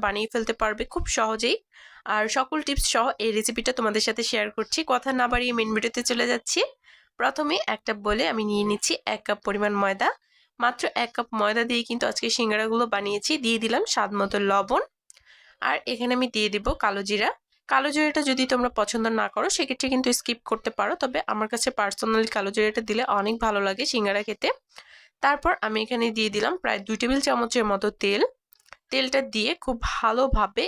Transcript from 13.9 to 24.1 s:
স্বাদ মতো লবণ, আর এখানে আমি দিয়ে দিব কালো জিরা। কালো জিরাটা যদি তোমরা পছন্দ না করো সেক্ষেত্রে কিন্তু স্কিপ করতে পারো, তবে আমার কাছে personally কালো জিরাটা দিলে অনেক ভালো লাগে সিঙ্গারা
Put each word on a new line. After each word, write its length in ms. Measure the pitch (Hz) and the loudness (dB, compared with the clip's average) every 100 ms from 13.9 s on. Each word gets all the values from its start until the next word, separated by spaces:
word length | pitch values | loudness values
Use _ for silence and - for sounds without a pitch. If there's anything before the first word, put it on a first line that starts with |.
স্বাদ 180 | - 202 202 | 0 0 0
মতো 180 | 196 202 202 | 0 0 2
লবণ, 320 | 196 196 285 554 _ _ - _ - - - | 2 2 0 0 _ _ -20 _ -20 -20 -6
আর 140 | - - - | -2 -2 -4
এখানে 200 | 233 247 247 | -4 0 0
আমি 100 | 254 214 | 0 0
দিয়ে 140 | 214 | 0
দিব 120 | 208 208 - 220 | 0 -2 0 0
কালো 180 | 202 196 | -2 -2
জিরা। 200 | 208 226 - _ _ - | 0 0 -2 _ _ 0
কালো 200 | 269 285 294 | 0 2 2
জিরাটা 260 | 302 302 285 | 2 2 0
যদি 140 | 262 262 | 2 2
তোমরা 160 | 254 247 247 | 2 0 0
পছন্দ 260 | 208 233 226 220 | -2 0 0 0
না 80 | 208 | -2
করো 140 | - 311 - | 0 0 0
সেক্ষেত্রে 320 | 269 254 262 | -2 -2 0
কিন্তু 140 | 262 254 240 | 0 2 0
স্কিপ 200 | - 233 - | -2 -6 -4
করতে 200 | 220 - - | -4 -4 -2
পারো, 160 | 202 339 | -2 -2
তবে 240 | 254 247 - | -2 -2 -4
আমার 140 | 214 214 | -2 -2
কাছে 160 | 233 - - | -2 -2 0
personally 500 | 202 - 220 220 220 214 | -2 -2 0 2 2 0
কালো 140 | 196 214 | -2 0
জিরাটা 260 | 214 220 226 | 0 0 -2
দিলে 140 | 220 254 208 | -2 0 0
অনেক 160 | 202 233 226 | 0 0 0
ভালো 140 | 202 196 | 2 0
লাগে 160 | 196 277 | -2 -2
সিঙ্গারা 360 | 247 202 | 0 0